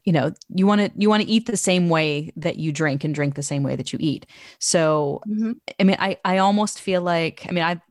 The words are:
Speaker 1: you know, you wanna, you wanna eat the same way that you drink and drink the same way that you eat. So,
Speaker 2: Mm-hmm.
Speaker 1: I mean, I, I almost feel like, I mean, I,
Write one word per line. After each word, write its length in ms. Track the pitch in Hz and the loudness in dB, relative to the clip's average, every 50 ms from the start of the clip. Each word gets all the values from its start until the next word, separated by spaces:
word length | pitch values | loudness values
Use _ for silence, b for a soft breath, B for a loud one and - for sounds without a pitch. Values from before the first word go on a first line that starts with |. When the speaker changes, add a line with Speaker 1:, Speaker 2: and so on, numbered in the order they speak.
| _ | _
Speaker 1:
you 100 | 202 165 | 0 2
know, 180 | 151 123 160 - - - - | 2 2 0 -4 -8 -12 -6
you 180 | - 185 190 | -2 2 2
wanna, 240 | 202 208 208 202 - - | 4 4 4 2 0 0
you 140 | - 202 214 | 0 2 2
wanna 140 | 214 214 214 | 4 2 2
eat 180 | - 220 226 226 | 2 2 0 0
the 140 | - 220 185 | 0 -2 -2
same 320 | - 196 180 180 175 170 | 0 2 2 2 4 2
way 420 | 165 156 156 151 147 147 151 165 - | 2 2 2 0 0 -2 -6 -8 -8
that 200 | 170 156 170 - | -6 -4 -4 -4
you 160 | - 156 160 147 | -2 -4 -4 -2
drink 320 | 151 160 151 135 143 - | 0 0 0 0 -2 -2
and 100 | 156 147 | -4 -2
drink 200 | 147 143 143 139 | -2 -2 -2 -2
the 80 | 143 143 | -4 -6
same 220 | - 143 143 139 | -4 -2 -2 -2
way 120 | 131 131 | -2 -2
that 160 | 127 127 - - | -4 -6 -6 -6
you 60 | - | -2
eat. 240 | - 156 - - - B B B B B B B | -2 -2 -2 -4 -8 B B B B B B B
So, 600 | - - - 175 160 156 156 151 147 143 139 - - 214 | -4 0 2 2 2 2 2 2 0 -2 -4 -6 -6 -6
Speaker 2:
Mm-hmm. 240 | 214 214 226 220 240 - _ - - - | -4 -2 -2 -4 -4 -8 _ -10 -2 2
Speaker 1:
I 60 | 196 | 2
mean, 120 | 190 196 - | 2 4 2
I, 180 | 180 196 - - - | 0 -4 -4 -4 -2
I 140 | 190 185 190 | 0 2 2
almost 420 | 190 196 202 208 214 208 - - | 4 2 2 2 0 -2 -4 -6
feel 220 | - 202 185 180 175 | -4 -2 -2 0 0
like, 420 | 175 170 165 165 160 - - - | 0 0 0 0 -2 -4 -8 -10
I 60 | - 175 | -6 -2
mean, 120 | 175 165 | -2 0
I, 180 | 170 175 170 - _ | 0 -2 -4 -8 _